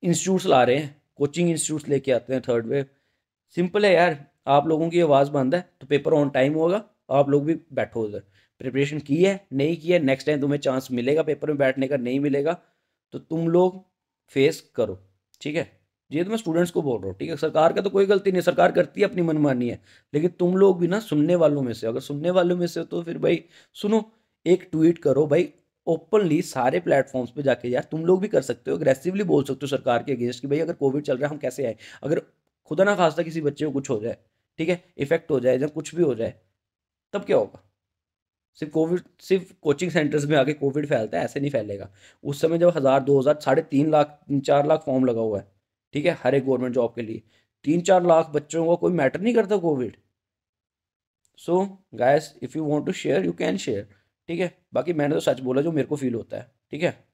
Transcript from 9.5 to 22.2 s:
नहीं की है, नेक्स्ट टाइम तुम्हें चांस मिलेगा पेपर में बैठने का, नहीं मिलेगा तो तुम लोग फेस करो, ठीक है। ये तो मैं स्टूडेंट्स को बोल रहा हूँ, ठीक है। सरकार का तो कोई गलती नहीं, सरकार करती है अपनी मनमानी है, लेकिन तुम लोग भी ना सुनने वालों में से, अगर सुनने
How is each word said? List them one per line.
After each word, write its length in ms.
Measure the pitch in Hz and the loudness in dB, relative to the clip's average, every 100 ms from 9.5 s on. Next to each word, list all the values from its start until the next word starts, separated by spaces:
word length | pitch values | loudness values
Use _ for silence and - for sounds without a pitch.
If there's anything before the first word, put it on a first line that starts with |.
नहीं 240 | 135 143 165 | -2 -2 -2
की 140 | 156 | 0
है, 80 | 180 | 2
नेक्स्ट 280 | 135 135 - | 2 0 0
टाइम 140 | 147 | -2
तुम्हें 180 | 139 143 | 0 -2
चांस 280 | 139 131 131 | -2 -4 -4
मिलेगा 320 | 127 120 151 | -4 0 0
पेपर 240 | 156 147 147 | 0 -4 -4
में 100 | 147 | 0
बैठने 300 | 135 131 131 | 0 0 -2
का, 100 | 139 | -2
नहीं 220 | 120 135 | -2 -2
मिलेगा 340 | 143 139 143 170 _ _ _ _ _ | 0 0 -2 -4 _ _ _ _ _
तो 60 | - | -18
तुम 280 | - 165 165 | -8 -4 2
लोग 360 | 170 185 190 _ _ _ _ _ | 4 2 0 _ _ _ _ _
फेस 300 | - 135 - - - | 2 2 0 -12 -4
करो, 240 | 107 92 _ _ _ _ | -4 -4 _ _ _ _
ठीक 140 | - 151 | -8 -6
है। 160 | 120 _ _ _ _ | -8 _ _ _ _
ये 120 | 143 | -4
तो 60 | 180 | -4
मैं 80 | 220 | -4
स्टूडेंट्स 340 | 190 160 175 | -2 0 0
को 100 | 180 | -2
बोल 180 | 151 113 | -4 -4
रहा 100 | 95 | -6
हूँ, 80 | 95 | -10
ठीक 120 | 147 | -8
है। 60 | 160 | -4
सरकार 360 | 160 156 160 | -2 2 2
का 80 | 202 | 2
तो 80 | 196 | -2
कोई 160 | 190 196 | 0 2
गलती 260 | 202 196 | 2 2
नहीं, 100 | 185 | 0
सरकार 300 | 175 175 175 | 0 4 4
करती 300 | 170 175 - | 4 0 0
है 60 | 196 | -2
अपनी 140 | 180 | 0
मनमानी 480 | 170 156 147 127 120 | 0 2 2 2 -2
है, 120 | 101 _ _ _ | -6 _ _ _
लेकिन 160 | 147 175 | -2 -2
तुम 260 | 175 175 185 | 0 0 4
लोग 220 | 196 185 | 4 4
भी 80 | 170 | 0
ना 120 | 196 | -2
सुनने 360 | 220 151 151 175 | -2 0 2 4
वालों 260 | 156 147 | 2 2
में 120 | 127 | -4
से, 140 | 110 113 | -4 -4
अगर 120 | 120 | -6
सुनने 320 | 131 143 | -8 -6